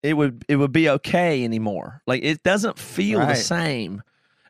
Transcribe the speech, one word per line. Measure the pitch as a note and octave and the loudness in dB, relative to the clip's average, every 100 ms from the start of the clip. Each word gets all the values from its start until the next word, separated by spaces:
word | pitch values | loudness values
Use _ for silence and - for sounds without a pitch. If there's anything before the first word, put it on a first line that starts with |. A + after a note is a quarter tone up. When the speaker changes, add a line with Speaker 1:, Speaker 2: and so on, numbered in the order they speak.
Speaker 1:
it | D3+ | 0
would, | D3+ C#3+ A#2 - | 2 0 -2 0
it | C#3+ | 2
would | C#3 | 4
be | C#3+ D#3+ | 4 4
okay | C3+ - F3 F3 C#3+ | 2 0 0 2 0
anymore. | A#2 A2+ A2 F#2+ - B2 - | 0 -2 -2 -6 -10 -12 -4
Like, | B2+ | -2
it | D3 D#3 | 0 0
doesn't | F3 G3+ G#3+ - | 0 0 0 -6
feel | - - G3+ G#3+ | -10 -4 0 2
the | A#3+ | 2
Speaker 2:
Right. | D3 | 2
Speaker 1:
same. | G3+ E3+ E3 B2+ F#2+ G#2 - _ _ _ | 0 -2 -2 -4 -6 -10 -14 _ _ _